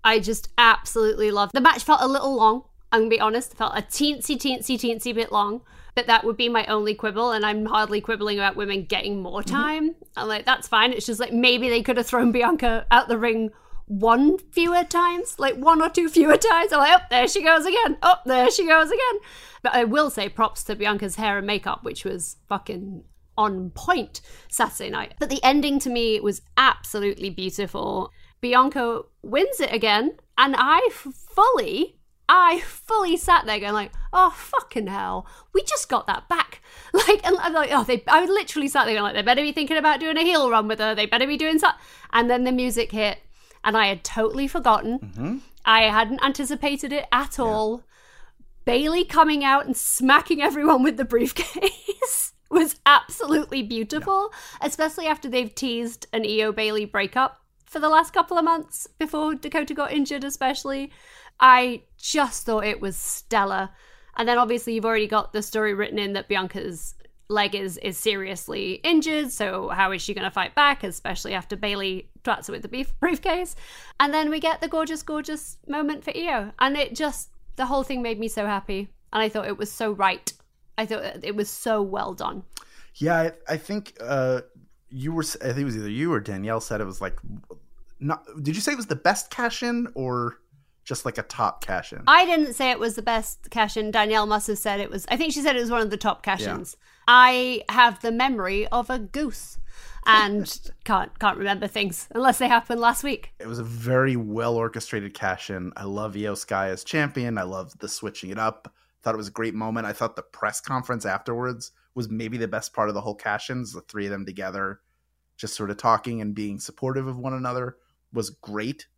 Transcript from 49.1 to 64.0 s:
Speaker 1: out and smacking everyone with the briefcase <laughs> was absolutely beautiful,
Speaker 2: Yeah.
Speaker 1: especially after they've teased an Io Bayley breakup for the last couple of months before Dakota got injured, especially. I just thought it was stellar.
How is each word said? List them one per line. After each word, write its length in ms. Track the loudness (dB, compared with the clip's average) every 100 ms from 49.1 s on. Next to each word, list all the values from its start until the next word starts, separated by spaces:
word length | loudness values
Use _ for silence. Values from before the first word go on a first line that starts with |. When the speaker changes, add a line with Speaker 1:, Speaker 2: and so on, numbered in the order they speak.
| 6 6 4
Speaker 1:
out 220 | 4 2 2
and 100 | -4
smacking 640 | -2 0 6 4 4 0
everyone 420 | 0 2 4 6
with 140 | 4 0
the 80 | 0
briefcase 1300 | 2 0 -4 -8 -2 -2 -2 -10 -4 -2 -2 -6 _
<laughs> 80 | _
was 260 | 2 2 2 6
absolutely 800 | 6 4 -10 0 0 0 -6
beautiful, 640 | -4 -4 -4 -4 0 0 0 -8 -20 -8
Speaker 2:
Yeah. 60 | -6
Speaker 1:
especially 400 | -2 -4 -2 -4
after 220 | -4 -2
they've 240 | -2 -2
teased 540 | -6 -4 -4 -6 -10 -8
an 120 | -6 -2
Io 260 | -2 -2
Bayley 340 | -2 -2 -2 -4
breakup 560 | -2 -2 0 -2 -2 _ _ _
for 140 | -2
the 100 | 4
last 220 | 4 4
couple 240 | 0 0 0
of 60 | 2
months 420 | 0 -2 -12 -14 _
before 360 | -6 -2 -4 -4
Dakota 380 | -4 -4 -4
got 180 | -4 -2
injured, 320 | -2 -2 -4
especially. 680 | -8 -4 -2 -2 -6 -8 -8 -14 -20 -20 -20 _
I 440 | 10 10 6 -4 _ _
just 480 | -4 0 0 -2 -2
thought 200 | -2 -2
it 160 | -4
was 140 | -6 -6
stellar. 720 | -8 -8 -2 0 2 -2 -6 -10 -20 -20